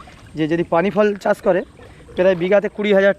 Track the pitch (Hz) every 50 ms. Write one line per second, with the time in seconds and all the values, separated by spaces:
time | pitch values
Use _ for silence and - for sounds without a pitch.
0 | - - - - - - - 147 156 147 165 170 175 - 175 165 175 202 160 202
1 | 214 208 202 190 - 214 208 - - 208 175 180 - - - - - - - -
2 | - - - - 180 190 190 165 170 185 202 202 202 202 - - 202 208 202 196
3 | 196 202 190